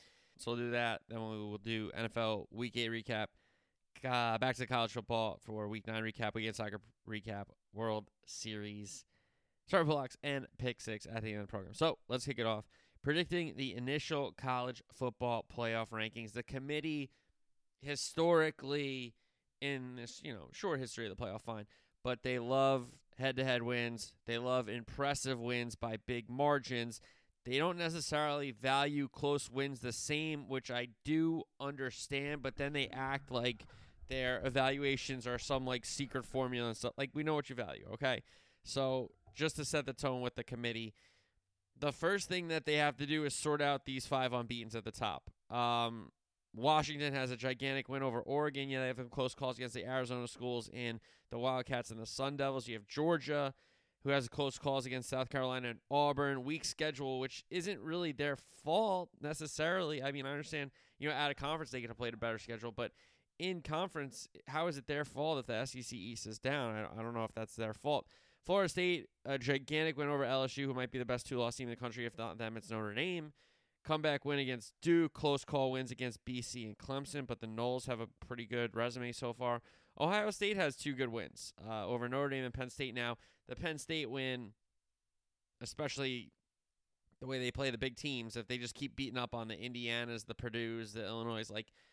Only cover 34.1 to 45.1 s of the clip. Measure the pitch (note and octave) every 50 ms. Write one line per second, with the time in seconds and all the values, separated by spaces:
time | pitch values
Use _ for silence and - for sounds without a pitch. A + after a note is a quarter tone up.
34.1 | C3 C3 C3 B2+ B2+ G#2+ F2 C3+ B2 C3+ C3 C3 C#3 C#3 C#3+ C#3 C#3 B2+ - -
35.1 | C3+ C3 A2+ B2 B2 A#2+ - - C#3+ C3 C3 B2+ B2+ B2 - - - - C#3 B2+
36.1 | - C3 A#2+ - - C3+ C3 B2+ B2+ A#2+ A#2+ A#2 A2 - - A#2+ - - C#3 C3+
37.1 | - D3 D3+ D#3 D#3 D3 C#3+ - C3 A#2+ A#2 F2 C#2 G#1 - - G#2 A#2+ C#3+ C3
38.1 | B2 - - - - - - _ _ _ - - - C#3 C3+ C3 C3 C3 B2 -
39.1 | - _ _ - - - D3 D#3+ - - D3 - - D3+ C3+ C#3 B2+ - - C#3
40.1 | B2+ B2+ B2 B2 - - A#2 - B2+ A#2 A#2+ A#2 A2+ A2+ A2+ A2 G#2+ _ - -
41.1 | _ _ _ _ _ _ _ _ _ _ _ _ _ - C3+ D3 C#3 - - E3+
42.1 | G3 G3+ F3+ - F3+ F3+ F3 E3 D#3+ D#3+ C#3 - D3+ D3+ D3 D3 C3 - C#3+ C#3
43.1 | D3+ D#3 D3+ C#3+ - - - D3+ D3 D3 D3 C#3+ C#3+ C3+ - - C3+ C3 B2 -
44.1 | C#3+ C3 C3 B2+ A#2+ B2 A#2+ A2+ A#2+ A#2+ A2+ A2 G#2+ A#2 G2 A2+ G#2+ - A#2+ G#2+